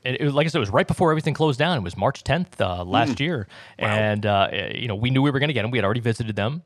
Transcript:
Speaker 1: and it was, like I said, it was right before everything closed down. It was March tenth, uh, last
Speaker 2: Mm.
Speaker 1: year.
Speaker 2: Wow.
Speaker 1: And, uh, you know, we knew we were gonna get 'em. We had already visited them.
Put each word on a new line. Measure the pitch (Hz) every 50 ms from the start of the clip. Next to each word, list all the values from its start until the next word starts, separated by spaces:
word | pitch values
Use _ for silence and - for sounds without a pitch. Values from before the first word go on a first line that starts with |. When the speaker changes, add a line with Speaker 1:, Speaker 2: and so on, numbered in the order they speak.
| -
Speaker 1:
and | 127 131 -
it | 147
was, | 143 135
like | 143 156
I | 165
said, | 139
it | 165
was | 113 98
right | 101 143 190
before | - 165 - 185 160
everything | 156 156 - 160 139
closed | - 160 156 135
down. | 120 147 175 175
It | 127 92
was | 87 -
March | 95 98 127 135 - -
tenth, | - 135 170 180 - - -
uh, | 98 92 90 90 87
last | 90 98 110 117 139 117
Speaker 2:
Mm. | -
Speaker 1:
year. | 139 170 175 120 98 - - - - - - -
Speaker 2:
Wow. | -
Speaker 1:
And, | 107 104 107 107 107 104 107 101
uh, | 107 101 98 95 - - 98 90 57 -
you | - 117 120
know, | 98
we | 101 117 127
knew | 131 131
we | 139 147
were | 131 135
gonna | 139 156 143
get | 113 101
'em. | 117
We | 127
had | 117 101
already | 98 113 123
visited | 110 120 110 - 120 110 104
them. | 101 101 113 147 175 -